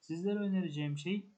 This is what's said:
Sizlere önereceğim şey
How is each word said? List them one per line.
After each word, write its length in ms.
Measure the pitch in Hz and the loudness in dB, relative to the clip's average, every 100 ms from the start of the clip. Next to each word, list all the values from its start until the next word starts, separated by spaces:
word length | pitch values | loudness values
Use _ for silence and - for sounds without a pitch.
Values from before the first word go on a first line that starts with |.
Sizlere 380 | - 165 196 208 | -6 -2 0 2
önereceğim 600 | 202 190 170 147 147 147 | 2 2 2 0 -2 -2
şey 320 | 180 202 - | -2 -2 -4